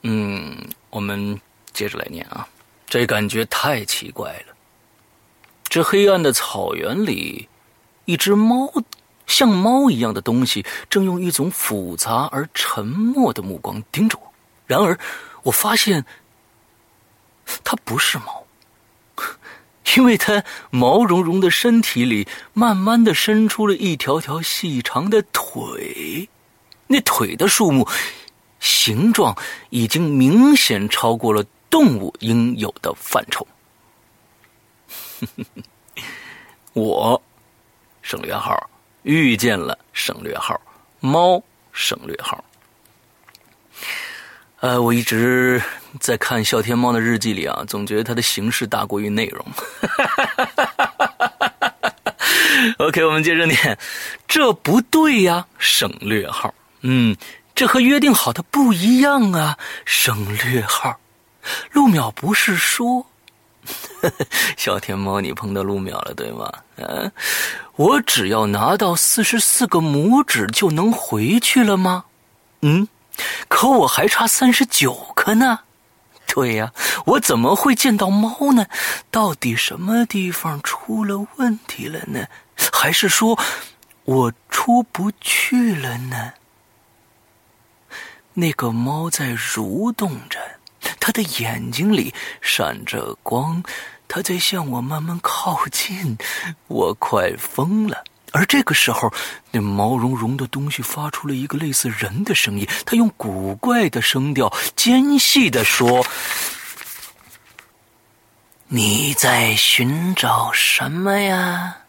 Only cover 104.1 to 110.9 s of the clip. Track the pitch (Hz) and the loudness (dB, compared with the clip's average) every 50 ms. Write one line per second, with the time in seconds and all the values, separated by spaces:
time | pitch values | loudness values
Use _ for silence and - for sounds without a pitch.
104.1 | - 135 131 147 143 131 123 101 - - - - - - - 226 247 262 269 285 | 0 0 -2 0 0 2 0 0 0 -2 -6 -6 -4 -2 2 4 6 6 6 6
105.1 | 285 277 - - - 285 254 180 123 123 110 - - - 127 120 123 127 123 - | 4 4 4 4 4 4 4 4 2 2 2 2 2 2 4 4 4 4 2 0
106.1 | - - - - - - - - - - - - - - - - - - - - | -2 -8 -8 -6 -6 -6 -6 -8 -8 -12 -16 -18 -18 -18 -16 -16 -16 -18 -18 -20
107.1 | - _ _ - - - _ _ - - - _ _ _ _ _ _ _ _ _ | -20 _ _ -20 -20 -20 _ _ -20 -20 -20 _ _ _ _ _ _ _ _ _
108.1 | _ _ _ _ _ _ _ _ _ _ _ _ - 120 110 104 104 107 147 143 | _ _ _ _ _ _ _ _ _ _ _ _ -4 -2 0 0 0 0 0 -2
109.1 | 139 - - 120 120 120 117 113 107 104 - - - - 123 123 143 160 170 180 | 0 0 2 2 4 4 2 2 2 2 2 4 4 4 2 2 0 0 -2 -2
110.1 | 185 - - - 117 - - - - - - - - - 123 135 | 0 0 0 2 2 2 0 0 0 0 2 2 2 0 0 -2